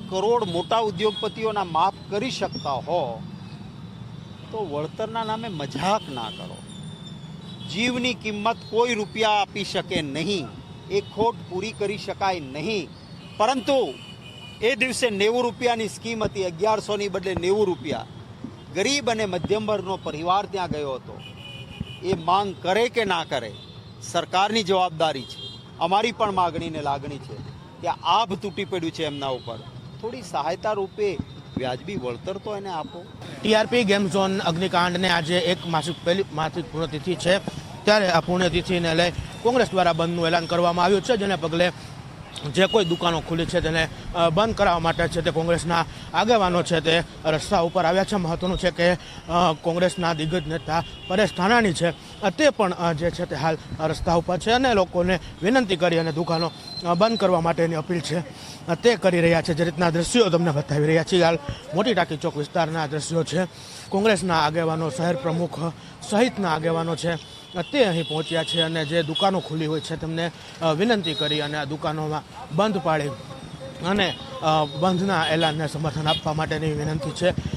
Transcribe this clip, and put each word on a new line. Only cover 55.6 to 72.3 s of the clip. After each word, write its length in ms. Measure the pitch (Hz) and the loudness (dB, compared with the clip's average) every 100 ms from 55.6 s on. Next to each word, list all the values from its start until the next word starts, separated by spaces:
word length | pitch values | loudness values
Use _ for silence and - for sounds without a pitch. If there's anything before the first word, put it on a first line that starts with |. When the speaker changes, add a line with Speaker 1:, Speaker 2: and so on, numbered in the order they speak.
| 220 180 | 4 2
Speaker 2:
કરી 220 | 175 165 | 2 2
અને 140 | 165 | 2
દુકાનો, 400 | 151 170 165 165 - - - 175 | 0 0 0 -2 -6 -14 -6 0
અ, 80 | |
બંધ 260 | 170 220 226 | 4 4 4
કરવા 220 | 190 180 | 4 4
માટેની 340 | 165 165 165 165 | 4 2 2 0
અપીલ 240 | 156 175 | -2 -2
છે, 200 | - 160 - - - - - | -2 -4 -4 -10 -16 -10 -4
અ, 80 | 165 | 2
તે 200 | 240 214 | 4 4
કરી 260 | 190 175 | 4 6
રહ્યા 200 | 170 170 | 6 4
છે. 120 | 156 | 2
જે 100 | 156 | 2
રીતના 260 | 170 165 175 | 2 2 2
દ્રશ્યો 400 | 165 165 240 208 | 2 4 6 6
તમને 220 | 165 175 | 6 4
બતાવી 340 | 143 - 147 151 | 2 0 2 4
રહ્યા 180 | 160 | 4
છીએ, 200 | 156 185 | 4 4
હાલ 160 | 165 165 - - - 165 | 6 4 -2 -8 -4 0
મોટી 180 | 254 | 2
ટાંકી 240 | 185 170 156 | 2 2 0
ચોક 200 | 170 147 | -4 -4
વિસ્તારના 500 | 147 180 160 165 151 | -2 0 0 0 -2
દ્રશ્યો 360 | 151 147 165 | -4 -2 -2
છે. 240 | 160 156 180 - - - - | 0 0 -2 -6 -18 -16 -4
કોંગ્રેસના 500 | 196 214 196 185 165 | 2 4 4 2 4
આગેવાનો, 500 | 151 160 160 160 160 | 4 2 0 2 -2
શહેર 260 | 160 175 175 | 0 0 0
પ્રમુખ 440 | 175 165 170 - 165 160 - - - | 0 0 -2 -2 -6 -6 -16 -14 0
સહિતના 440 | 208 247 - 185 | 4 4 2 0
આગેવાનો 420 | 156 160 165 165 160 | 0 0 0 0 -2
છે, 440 | 165 160 - - - 180 | -2 -4 -8 -18 -10 -6
અ, 60 | |
તે 220 | 170 285 | -2 4
અહીં 240 | 220 170 165 | 4 4 0
પહોંચ્યા 360 | 151 156 165 | -2 -2 -2
છે 180 | 156 165 | 0 0
અને 240 | 160 165 151 | 0 0 0
જે 180 | 170 | 0
દુકાનો 360 | 156 156 196 190 | 0 2 2 2
ખુલી 260 | - 156 156 | -2 -2 -2
હોય 140 | 156 | -2
છે 160 | - 160 | -4 -6
તેમને, 360 | 160 160 170 - - - | -4 -2 -4 -6 -16 -2
અ, 100 | 165 | 0
વિનંતી 420 | 156 214 220 165 | 2 4 2 0
કરી 280 | 151 147 151 | -2 0 0
અને 160 | 147 151 | -2 -4
આ 60 | |
દુકાનોમાં 580 | 139 151 160 156 151 151 - | -4 -4 -4 -2 -2 -4 -6